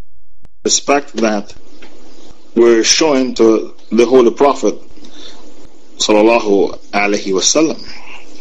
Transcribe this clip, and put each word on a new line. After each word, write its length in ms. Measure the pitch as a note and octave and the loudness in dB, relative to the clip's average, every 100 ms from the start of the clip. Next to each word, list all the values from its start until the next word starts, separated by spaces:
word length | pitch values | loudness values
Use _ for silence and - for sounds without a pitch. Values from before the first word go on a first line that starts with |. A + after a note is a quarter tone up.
| - - - - - - | -6 -6 -6 -6 -8 -4
respect 480 | G#3+ - - C#3+ - | -2 0 2 0 0
that 400 | - A3+ G#3 G#3 - - - - - - - - - - - | -2 0 0 -4 -8 -6 -6 -6 -6 -6 -6 -8 -10 -4 4
were 260 | A#2 A#2 | 6 6
shown 520 | G#2+ - D#3+ C3+ C3 | 2 2 2 2 0
to 400 | - A2+ A2 - - - | 2 4 4 0 -10 -2
the 140 | A2 A#2 | 2 6
Holy 240 | C3 A#2 | 6 6
Prophet 420 | - C#3 C3 G#2 - - - - - - - - - - - - - | 4 2 2 -2 -2 -6 -8 -6 -6 -6 -6 -6 -8 -10 -12 -12 -4
sallallahu 800 | - G#2+ A2 A#2 G#2+ G2 D#2+ - - | 2 4 6 4 4 2 2 -2 -6
alaihi 420 | G2+ G2+ G#2 G2+ | -2 0 -2 -2
wasallam. 480 | F#2+ - - D#3+ - - - - - - - | -2 0 2 0 -2 -8 -8 -8 -8 -8 -6